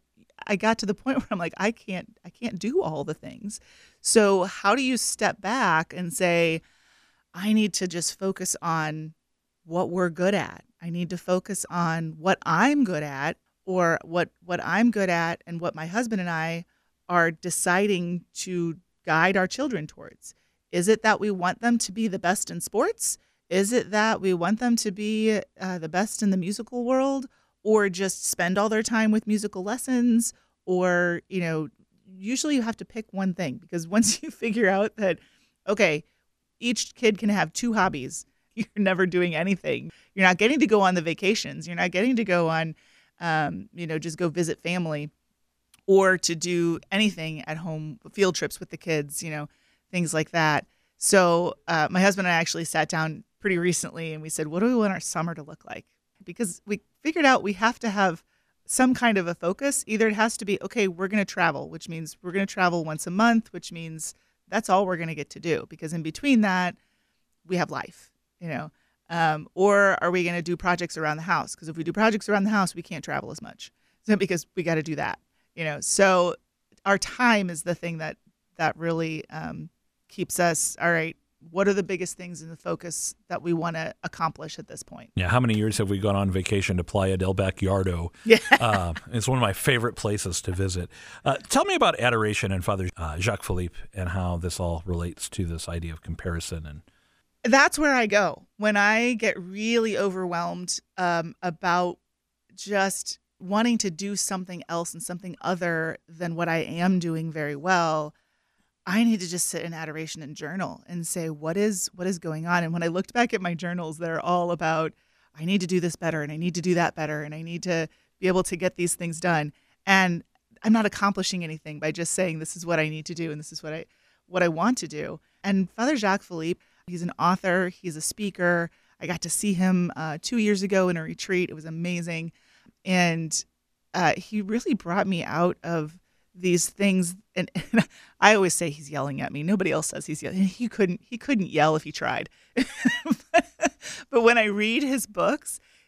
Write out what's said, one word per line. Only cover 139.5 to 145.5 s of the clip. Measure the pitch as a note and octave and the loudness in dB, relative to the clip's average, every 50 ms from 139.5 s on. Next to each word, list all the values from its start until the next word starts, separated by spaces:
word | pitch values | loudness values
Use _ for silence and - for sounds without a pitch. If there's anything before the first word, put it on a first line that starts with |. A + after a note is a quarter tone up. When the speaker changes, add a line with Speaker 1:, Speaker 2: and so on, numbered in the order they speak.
| G#3 G3 F#3+ E3 | 0 2 2 0
Speaker 1:
else | C#3 D#3 D#3 | 0 0 -2
says | - - D3+ - | -4 -6 -8 -8
he's | - D3+ - - | -8 -8 -6 -6
yelling. | - - F#3+ G3 | -4 0 0 0
He | F#3 - - B3 | 0 0 -4 -6
couldn't, | A3+ - - G3+ F3 F3 - - | -6 0 0 0 0 0 -6 -8
he | _ B3 | _ -14
couldn't | A3+ - - C#4+ G#3 F3+ - | -10 -2 0 0 0 0 0
yell | - D3+ D3 D#3 D#3 | 2 4 4 4 4
if | D3+ - | 2 -2
he | D3+ | -6
tried. | - - - A#2+ A#2+ A#2 - - _ _ _ _ _ | -8 -4 -4 -2 -2 -2 -6 -8 _ _ _ _ _
<laughs> | A#3+ C4+ - - - - A5+ A#5+ A#5+ - E4 C#4 - - _ - F4 - - _ _ - - - _ - - - - - _ | -2 -2 -2 -4 -2 0 0 0 0 -2 -2 -2 -2 -2 _ 2 2 2 2 _ _ -2 -2 -2 _ -14 -14 -14 -14 -12 _
But | C#4 A#3+ | 2 4
when | A3+ A#3 A#3+ | 6 6 6
I | A#3 A3 | 6 2
read | G#3 G3+ G#3 G#3+ A3 A#3 D4+ D4+ | 2 0 0 0 2 2 0 0
his | C4 C4+ C4 - | 0 0 -2 -4
books, | - G#3+ F3 E3 E3+ C#4 - - - | -6 -2 0 0 2 0 -2 -4 -12